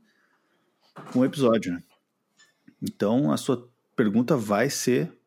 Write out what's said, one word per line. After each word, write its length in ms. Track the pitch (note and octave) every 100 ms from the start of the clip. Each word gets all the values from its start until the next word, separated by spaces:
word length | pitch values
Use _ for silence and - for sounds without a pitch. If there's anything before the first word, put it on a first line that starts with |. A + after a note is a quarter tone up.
| _ _ _ _ _ _ _ _ _ - -
com 80 | B2
o 60 | C3
episódio, 480 | D3+ B2+ A2+ F#2
né? 100 | F2 - _ _ _ _ _ _ _ _ -
Então, 520 | - - G2+ A#2+ D3+
a 60 | B2+
sua 300 | - B2 - _ _ -
pergunta 420 | A2 G#2 B2+ D3+
vai 320 | G#2 G#2 B2
ser 420 | - - B2+ E3 -